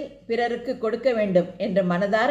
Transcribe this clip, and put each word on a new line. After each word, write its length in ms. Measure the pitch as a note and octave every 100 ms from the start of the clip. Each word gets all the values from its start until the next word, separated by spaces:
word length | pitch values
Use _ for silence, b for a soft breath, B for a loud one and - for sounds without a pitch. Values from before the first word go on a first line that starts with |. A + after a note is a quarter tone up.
| C#4 - -
பிறருக்கு 480 | A#3 A#3+ A#3 C4 -
கொடுக்க 340 | G#3+ A3+ C4
வேண்டும் 360 | A3+ G3+ F3 F3 -
என்று 260 | G3 F#3
மனதார 440 | F3+ F3 G3 A3 B3+